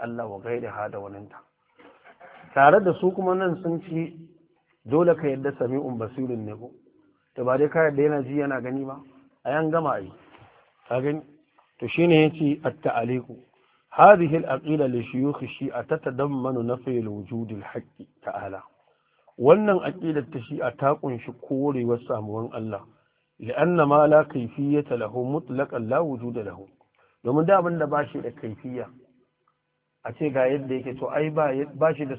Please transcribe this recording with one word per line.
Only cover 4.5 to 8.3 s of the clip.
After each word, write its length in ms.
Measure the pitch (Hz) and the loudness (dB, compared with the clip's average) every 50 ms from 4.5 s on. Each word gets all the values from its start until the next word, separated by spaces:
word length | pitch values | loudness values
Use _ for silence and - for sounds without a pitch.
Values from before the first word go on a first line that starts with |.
| _ _ _ _ _ _ - | _ _ _ _ _ _ -4
dole 320 | 117 131 156 175 170 165 | 0 2 4 4 4 4
ka 120 | 160 165 143 | 2 0 -2
yadda 240 | 135 135 135 139 135 - | -2 -2 -4 -4 -4 -2
sami'un 400 | 135 120 131 139 147 135 123 113 | -2 -2 -2 -2 -4 -4 -6 -6
basirun 460 | 110 104 127 131 131 123 123 113 110 | -8 -8 -6 -6 -6 -4 -4 -6 -8
ne 80 | 104 107 | -8 -10
ko? 180 | 110 117 127 - - _ _ _ _ _ _ _ _ _ _ _ | -12 -16 -18 -20 -20 _ _ _ _ _ _ _ _ _ _ _
To 80 | 131 123 | -4 0
ba 140 | 127 127 131 | 0 2 2
dai 120 | 147 147 | 2 2
ka 140 | 143 165 160 | 4 2 2
yadda 180 | 151 143 139 | 2 4 2
yana 220 | 147 151 151 143 131 | 2 2 2 0 -2
ji 140 | 123 | -4